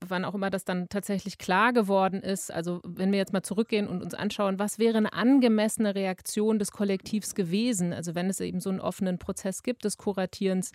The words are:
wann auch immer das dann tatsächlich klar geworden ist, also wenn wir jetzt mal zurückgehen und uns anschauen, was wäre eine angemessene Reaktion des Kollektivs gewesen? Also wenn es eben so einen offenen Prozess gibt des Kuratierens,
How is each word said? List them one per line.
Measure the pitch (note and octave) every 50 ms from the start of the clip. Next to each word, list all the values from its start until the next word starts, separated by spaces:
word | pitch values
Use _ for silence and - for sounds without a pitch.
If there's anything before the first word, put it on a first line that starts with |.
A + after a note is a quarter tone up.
| -
wann | F3+ F#3+ F3+ F#3
auch | D#3 F3+
immer | G3+ G3 G3
das | F#3 F#3+ -
dann | - F#3 F3+ F3+ -
tatsächlich | - G3+ - - G3+ F#3 - G3 -
klar | - - - F3+ F#3+ G#3+ B3
geworden | B3 A#3+ G#3 F#3 G3 F#3+ F#3+ F#3+ F#3 F#3+
ist, | - F#3 G3 F#3+ - -
also | - E3+ E3 F3 F3 F3 -
wenn | F3 E3+ - F#3 F#3+
wir | G3+ G3
jetzt | F#3+ -
mal | F#3 F#3+
zurückgehen | - - F#3 G3+ A#3 - A#3 G#3 G3+ -
und | F3+ F3+
uns | - F3 -
anschauen, | - - G#3 - - G#3 G3 F#3+ F#3+
was | G#3 G#3 - -
wäre | A3+ A3+ A3 A3
eine | G#3+ -
angemessene | - E3 G#3 B3 C#4 C#4 B3 A#3 A3 G#3+ G#3 A3 - - A3+ G3+ F#3+
Reaktion | G3 F#3+ F#3 F#3 - - - - G#3+ G#3 A3 G#3+ G#3
des | G3+ -
Kollektivs | - - G#3 G3+ G3 F#3+ - - - G#3+ - - -
gewesen? | - F#3+ E3 F3 G#3 A#3 B3+ A#3+ F#3 F3+ F3
Also | E3+ - D#3+ F3 D#3+
wenn | F3 F3 F#3+
es | F#3+ -
eben | F3+ - F3+ F#3
so | - G3
einen | F#3+ F#3
offenen | - - - - G3 F#3 F3+ E3+
Prozess | - - F#3+ - - G3 F#3 - -
gibt | B3 B3 - -
des | G#3 -
Kuratierens, | - - G#3+ F#3+ G3 F#3 F3+ - - G3 F#3+ F#3 F#3 F#3 -